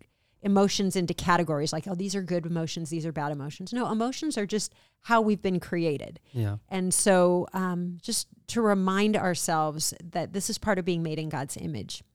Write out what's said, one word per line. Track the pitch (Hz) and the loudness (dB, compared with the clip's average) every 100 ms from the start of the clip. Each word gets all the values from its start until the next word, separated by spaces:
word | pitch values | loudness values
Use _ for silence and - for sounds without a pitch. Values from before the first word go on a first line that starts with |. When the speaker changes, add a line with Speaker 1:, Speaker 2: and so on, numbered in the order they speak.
| _ _ _ _ | _ _ _ _
Speaker 1:
emotions | 208 196 196 - 190 190 | 2 4 4 2 0 0
into | 175 | 0
categories | 170 180 175 170 143 156 | 0 2 4 2 0 -2
like, | 156 196 | -4 -4
"Oh, | |
these | 180 196 | -4 -4
are | 196 | -4
good | 175 175 | -2 -2
emotions, | 165 170 160 170 151 | -2 -4 -4 -6 -6
these | 165 160 | -4 -4
are | |
bad | 151 147 | -4 -4
emotions." | 147 143 - 190 | -4 -6 -10 -8
No, | 240 202 | -4 -2
emotions | 220 240 254 320 240 | 0 -2 -2 -4 -2
are | 208 | -2
just | 214 - - _ _ | -2 -4 -10 _ _
how | - 233 | 2 4
we've | 214 208 | 4 2
been | 196 180 | 2 0
created. | - 175 165 139 - 165 _ | 0 -2 0 -2 -6 -14 _
Speaker 2:
Yeah. | 123 104 107 - | -2 0 -2 -4
Speaker 1:
And | 190 185 | -2 0
so, | - 208 185 180 180 - | 2 6 6 6 4 0
um, | 185 185 175 175 175 | -2 -2 -2 -4 -6
just | - 220 - - - | -6 -4 -6 -12 -6
to | 233 | 0
remind | 214 196 190 190 214 214 | 4 4 4 4 4 4
ourselves | 190 170 - 160 156 151 - - | 2 0 0 2 0 -2 -4 -6
that | 170 180 151 | -6 -6 -4
this | 196 - | -4 -4
is | 208 | -2
part | 220 185 | 0 0
of | 180 | 0
being | 170 | 0
made | 165 156 | -2 -2
in | 156 | -4
God's | 131 139 - | -4 -6 -6
image. | 165 120 92 - - | -6 -6 -8 -12 -16